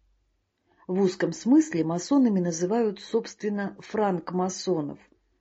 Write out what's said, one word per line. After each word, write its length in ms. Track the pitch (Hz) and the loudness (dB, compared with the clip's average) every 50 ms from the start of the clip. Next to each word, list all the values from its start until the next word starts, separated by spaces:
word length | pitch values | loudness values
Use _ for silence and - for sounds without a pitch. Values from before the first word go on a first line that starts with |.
| _ _ _ _ _ _ _ _ _ _ _ _ _ _ _ _ _ | _ _ _ _ _ _ _ _ _ _ _ _ _ _ _ _ _
В 140 | - 185 190 | -4 0 2
узком 320 | 196 185 185 - - 165 170 | 2 2 2 0 -2 -2 -2
смысле 520 | - - 220 262 320 311 - - 170 160 | -4 2 4 6 6 6 4 0 -2 0
масонами 540 | 160 165 175 175 - 277 285 262 233 202 190 | 0 -2 -4 -2 2 4 4 4 4 4 2
называют, 600 | 175 175 165 160 175 180 214 240 233 214 196 - | 0 0 -2 -2 -2 0 0 0 0 0 -2 -6
собственно, 760 | - - - 226 226 - - - - 214 208 202 202 190 196 - | -12 -4 -4 -4 -4 -4 -12 -8 -6 -4 -4 -4 -4 -6 -8 -12
франкмасонов. 1160 | - - - 214 214 202 190 170 156 - 175 180 180 190 185 - - - 180 160 147 143 143 - - _ _ _ _ _ _ _ | -18 -8 -2 -2 0 0 0 -2 -4 -4 -4 -2 -2 -2 -4 -6 -4 -2 -2 -2 -2 -6 -8 -12 -18 _ _ _ _ _ _ _